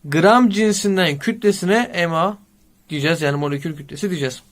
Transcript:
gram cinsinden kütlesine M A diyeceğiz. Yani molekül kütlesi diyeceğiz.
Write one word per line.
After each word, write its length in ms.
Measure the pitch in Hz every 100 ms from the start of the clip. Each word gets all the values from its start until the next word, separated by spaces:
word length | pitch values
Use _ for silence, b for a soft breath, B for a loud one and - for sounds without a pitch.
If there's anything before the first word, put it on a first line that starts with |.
gram 440 | 147 156 185 240 240
cinsinden 680 | 196 214 196 202 190 175 143
kütlesine 720 | - 220 208 196 180 220 240
M 200 | 175 170
A 240 | 160 185 208 _ _ _ _ _
diyeceğiz. 340 | 151 151 165
Yani 140 | 147 143
molekül 400 | 143 143 160 147
kütlesi 340 | 139 143 202
diyeceğiz. 320 | 170 135 127 _